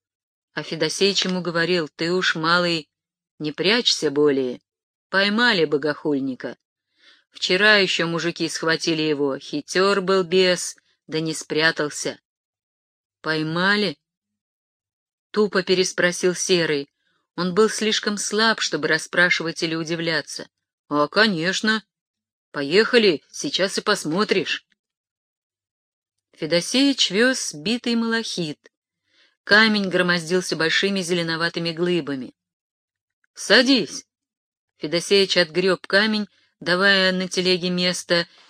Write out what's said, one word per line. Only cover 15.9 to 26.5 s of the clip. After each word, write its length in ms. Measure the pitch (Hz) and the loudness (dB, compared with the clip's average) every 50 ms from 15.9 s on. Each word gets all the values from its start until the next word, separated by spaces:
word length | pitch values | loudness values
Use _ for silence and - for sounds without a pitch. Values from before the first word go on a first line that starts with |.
| - - 180 180 175 - - 180 175 | 0 0 0 0 0 0 0 0 0
Серый. 540 | - - - 185 175 165 156 151 139 143 - _ _ _ _ _ _ _ _ _ | 0 0 0 2 2 2 0 -2 -4 -4 -8 _ _ _ _ _ _ _ _ _
Он 160 | - 175 180 175 | -6 -4 -2 2
был 160 | 202 220 214 | 2 2 2
слишком 480 | - - 220 214 214 - - 214 208 | 2 -2 -2 -2 -2 -2 -2 -4 -4
слаб, 420 | 196 - - 208 208 226 226 214 - | -4 -6 -4 -2 0 2 2 0 0
чтобы 300 | - - - 156 143 156 | -4 -4 -4 -4 -2 -2
расспрашивать 760 | 156 156 - - - 175 175 180 175 - 165 165 156 - 180 | -2 -2 -4 -2 2 2 2 2 2 -2 -2 -6 -4 -4 -4
или 120 | 165 160 | -4 -4
удивляться. 720 | 165 165 156 170 165 170 165 160 147 - - - - - - _ _ _ _ _ _ _ _ | -4 -4 -6 -6 -4 -4 -4 -4 -4 -4 -6 -14 -16 -16 -18 _ _ _ _ _ _ _ _
"А, 180 | 147 147 147 | 0 0 0
конечно. 800 | 147 - 196 220 220 190 156 160 180 185 - - 214 220 220 - _ _ _ _ _ _ _ _ _ _ _ _ _ | 2 4 2 2 4 2 0 -2 -2 -2 -2 0 0 -2 -2 -4 _ _ _ _ _ _ _ _ _ _ _ _ _
Поехали, 720 | - 147 143 139 165 202 226 - - 240 214 196 160 131 - _ | -8 -8 -4 2 2 2 4 4 4 4 4 4 2 0 -4 _
сейчас 460 | - - - 143 - - 180 196 - | -14 -8 -8 -6 -2 -2 -2 -2 -2
и 40 | 226 | -4
посмотришь". 840 | - - 208 185 - 147 156 190 214 - - 190 139 - - - - _ _ _ _ _ _ _ _ _ _ _ _ _ _ _ _ _ _ _ _ _ _ _ _ _ _ _ _ _ _ _ _ _ _ - | -2 -2 -2 -2 -2 -4 -2 -2 0 0 0 -2 0 -2 -6 -8 -10 _ _ _ _ _ _ _ _ _ _ _ _ _ _ _ _ _ _ _ _ _ _ _ _ _ _ _ _ _ _ _ _ _ _ -10
Федосеич 720 | 165 151 | -4 -2